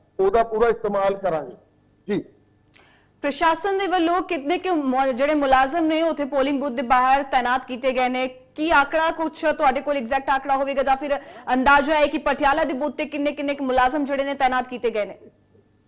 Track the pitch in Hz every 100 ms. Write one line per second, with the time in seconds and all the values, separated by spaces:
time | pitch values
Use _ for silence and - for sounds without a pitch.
0 | _ - 190 233 226 214 233 220 208 202
1 | 196 196 190 160 135 - _ _ _ _
2 | - 190 - _ _ _ _ - _ _
3 | _ _ 285 277 330 320 403 392 392 359
4 | 330 359 - 339 277 359 370 330 269 254
5 | 269 240 285 302 277 262 269 339 311 320
6 | 330 302 277 285 269 285 285 240 240 254
7 | 254 269 277 262 240 254 254 247 262 247
8 | 254 254 262 254 - - 311 302 277 320
9 | 320 330 320 - 202 196 277 262 277 285
10 | 226 269 269 269 277 269 277 277 269 269
11 | 285 277 - - - 254 254 285 277 311
12 | 294 302 294 269 285 294 311 262 294 -
13 | 302 294 294 285 285 277 269 262 254 302
14 | 277 277 277 277 262 254 254 247 233 214
15 | 196 - - _ _ _ _ _